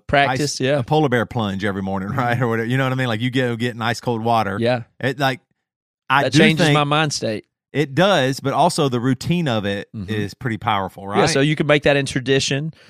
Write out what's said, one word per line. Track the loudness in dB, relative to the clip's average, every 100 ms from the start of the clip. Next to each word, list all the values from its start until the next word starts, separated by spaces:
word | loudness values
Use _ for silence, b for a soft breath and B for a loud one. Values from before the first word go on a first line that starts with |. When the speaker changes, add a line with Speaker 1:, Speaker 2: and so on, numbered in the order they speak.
| -4
Speaker 1:
Practice, | 0 0 0 -4 -2
Speaker 2:
ice, |
Speaker 1:
yeah. | -2 -2
Speaker 2:
a |
polar | 0 0 2
bear | 2
plunge | 0 -2 -4 -2
every | -4 -2
morning, | -4 -4 -4
<laughs> |
right? | -2 0 0
Or | 0
whatever. | -2 -2
You | 0
know |
what | 0
I | -2
mean? | -2
Like, | -2
you | -2
go | 0 -2 -2
get | -4
in | -4
ice | -4 -4
cold | -4 -2
water. | 0 2 0 0
Speaker 1:
Yeah. | 0 -2 -6 -6
Speaker 2:
It, | -6 -2
like, | -2 -4 _ _ _ _ _ _ 0
I | 0
Speaker 1:
That | 2
Speaker 2:
do | 4
Speaker 1:
changes | 4 4 4
Speaker 2:
think |
Speaker 1:
my | 4
mind | 2 0 0
state. | -2 -6 -6 -10 _ _
Speaker 2:
It | -4 -2
does, | 2 2 4 2 -2
but | -2
also | 2 2 2 0
the | 2
routine | 0 0 0 0 0
of | 0 0
it | -4 -6
Speaker 1:
Mm-hmm. | -10 -6
Speaker 2:
is | -4 -4
pretty | -6 -6 -4
powerful, | 0 0 -2 -8 -4
right? | 0
Speaker 1:
Yeah, | 2
so | 2
you | 2 2
can | 2
make | 2
that | 4 2
in | 0
tradition, | -2 0 2 2 -2 -4 -10 b